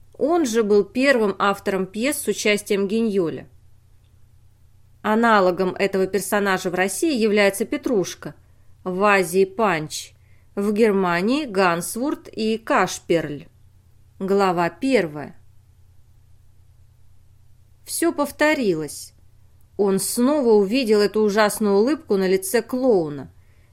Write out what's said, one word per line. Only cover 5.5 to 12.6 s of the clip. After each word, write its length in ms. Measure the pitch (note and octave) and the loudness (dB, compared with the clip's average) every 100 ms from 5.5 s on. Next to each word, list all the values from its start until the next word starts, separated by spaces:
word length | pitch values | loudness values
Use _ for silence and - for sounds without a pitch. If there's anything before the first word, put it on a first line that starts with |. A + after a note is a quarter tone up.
| F3 F#3 - | 2 -2 -2
этого 300 | G3 G3 F#3+ | -2 0 -2
персонажа 600 | G3+ F#3 G#3 G3+ F#3 F3+ | -2 -2 -2 0 -2 -2
в 60 | |
России 420 | F3+ F#3+ - E4 C4 | -2 -2 -2 -2 0
является 480 | A3 G#3 G3+ G3 | 2 2 2 0
Петрушка, 680 | A#3 D4 D4 A3 E3+ - D#3 - _ - - - | -4 -4 -2 -2 -2 -6 -16 -16 _ -20 -20 -14
в 180 | F#3 F#3 | -8 0
Азии – 440 | G#3 G3 F3 F#3 F#3+ | 2 2 2 0 0
Панч, 680 | F#3+ G#3+ D#3+ D3+ - - - - - - | 0 -2 -2 -6 -12 -14 -20 -20 -20 -14
в 180 | - G3+ | -6 -2
Германии – 720 | G#3+ A3+ G3 F3+ E3+ G3 C#4+ C#4+ | 2 2 2 0 0 0 -2 -2
Гансвурт 840 | F#3+ F#3 E3+ E3+ A3+ C#4 D#4+ - | 0 2 0 -4 -6 -6 -6 -10
и 300 | - A3 | -4 -2
Кашперль. 880 | A3+ | -2